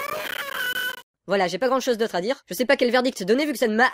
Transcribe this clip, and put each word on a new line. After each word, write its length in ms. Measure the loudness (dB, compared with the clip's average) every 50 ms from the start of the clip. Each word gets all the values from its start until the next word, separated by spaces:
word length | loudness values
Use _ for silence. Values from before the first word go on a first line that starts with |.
| -4 -4 -6 -6 -6 -6 -6 -8 -8 -6 -6 -4 -2 -2 -2 -2 -4 -4 -6 -8 -14 _ _ _ _
Voilà, 200 | -2 0 0 0 0
j'ai 100 | -2 0
pas 100 | 0 0
grand 120 | 0 0
chose 160 | 0 0 0
d'autre 200 | 0 0 -2 -2
à 40 | -2
dire. 220 | -2 -2 -4 -4 _
Je 80 | -8 -4
sais 120 | -2 2
pas 100 | 2 4
quel 140 | 4 4 4
verdict 320 | 4 4 2 2 0 -2 0
donner 240 | 2 2 2 2
vu 60 | 0 -2
que 60 | 0
ça 100 | 0 0
ne 80 | 4
m'a 120 | 4 4 4